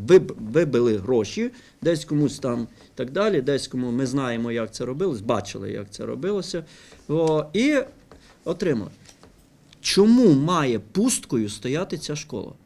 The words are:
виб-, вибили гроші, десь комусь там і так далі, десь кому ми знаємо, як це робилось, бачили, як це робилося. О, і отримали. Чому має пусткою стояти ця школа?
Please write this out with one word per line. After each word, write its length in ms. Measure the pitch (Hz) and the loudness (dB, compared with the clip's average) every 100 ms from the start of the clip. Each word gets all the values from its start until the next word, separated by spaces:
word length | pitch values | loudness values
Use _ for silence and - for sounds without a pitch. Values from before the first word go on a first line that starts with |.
| 110 | 6
виб-, 280 | 185 - - 110 | 6 6 -10 -2
вибили 440 | 139 165 120 120 107 | 0 2 2 2 0
гроші, 540 | 92 123 104 - 240 - - - | 0 0 0 -4 -6 -8 -20 -4
десь 220 | 160 165 | -2 -2
комусь 340 | - 147 143 - | -2 0 0 -2
там 300 | 135 120 117 - - | -6 -4 -6 -12 -20
і 40 | |
так 160 | - 127 | -10 -6
далі, 300 | 165 214 170 | -2 0 0
десь 280 | 131 135 - | 0 -2 -2
кому 220 | 127 123 | -6 -4
ми 160 | 120 131 | -2 -2
знаємо, 460 | 139 127 117 117 | -2 -2 -4 -4
як 220 | 117 110 | -4 -6
це 100 | - | -6
робилось, 360 | 123 139 190 117 | -8 -4 -4 -4
бачили, 500 | 110 113 - 104 101 | -2 -2 -2 -10 -10
як 200 | 107 98 | -10 -12
це 160 | - 113 | -12 -10
робилося. 580 | 123 180 208 180 175 151 - - - - | -6 -4 -4 -6 -8 -10 -20 -20 -20 -4
О, 360 | 151 160 156 151 | 0 2 0 0
і 260 | 202 277 285 - - - - - - | 0 2 2 -2 -12 -20 -20 -20 -16
отримали. 460 | - 170 185 120 90 - - - - _ _ _ _ - | -8 -4 -2 -2 -4 -14 -20 -20 -20 _ _ _ _ -10
Чому 520 | - - 214 240 233 | -2 4 6 8 8
має 460 | 135 151 175 135 110 | 6 4 2 2 -2
пусткою 680 | - 185 240 - - 120 104 | -2 0 0 0 -2 -2 -2
стояти 500 | - 127 147 190 156 | -4 -4 -4 -4 -8
ця 180 | - 151 | -8 -10
школа? 360 | - 110 85 - | -8 -10 -10 -16